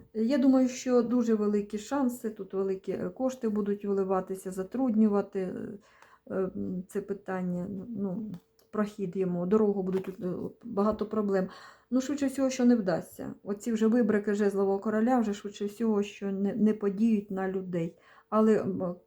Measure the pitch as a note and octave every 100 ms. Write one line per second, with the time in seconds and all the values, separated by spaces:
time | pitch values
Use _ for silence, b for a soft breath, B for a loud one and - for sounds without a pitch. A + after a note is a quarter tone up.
0 | - A3 A3+ C#4+ C4+ C4 B3+ - C4 B3
1 | A3+ B3 A3+ G#3+ G#3 G#3 G3+ G#3 - C#4
2 | B3 A#3+ A3 G#3+ F#3+ F#3+ F#3+ F#3+ F#3+ F#3
3 | F3+ F3+ C4 C4 A3+ G#3 G3+ G3+ G3+ G3
4 | F#3+ F#3+ F#3 F#3+ F#3+ F#3 F#3+ A#3+ C4 G#3+
5 | A3 G3+ G3 G3 F3+ - - G3+ b b
6 | b b - F#3+ F#3 G3+ G3+ F3+ F#3 G3+
7 | G3+ G3+ - F#3 F3+ F3 F3+ G3 A#3+ G#3+
8 | G3 F3+ G#3+ F3 _ _ _ - G#3 -
9 | F#3+ F#3+ F#3 F3 F3+ A3 G#3 G3 F#3 F#3
10 | F#3 F#3 F#3 F#3 - - - G3 G#3+ G#3+
11 | G#3 A3 G3+ G3 F#3 B B B _ B3
12 | C4 C#4+ C#4 C4+ C4 C4 B3 A#3+ F#3 E3
13 | F3 - C#3 - - G3+ - G#3+ A3 B3
14 | G#3+ G#3 G#3 G3+ G#3 G3 G3 G3 A3 G#3+
15 | A3+ C4 G#3+ G3+ G3+ - G3+ G3+ A3+ G3+
16 | G3+ - G3 G3 G3+ A3 G#3+ G#3+ G3+ G3
17 | A3+ G#3 G3+ F#3+ F#3+ F#3+ F#3 F3 E3+ -
18 | b b _ G#3+ A3 G#3+ - F#3 F#3 F3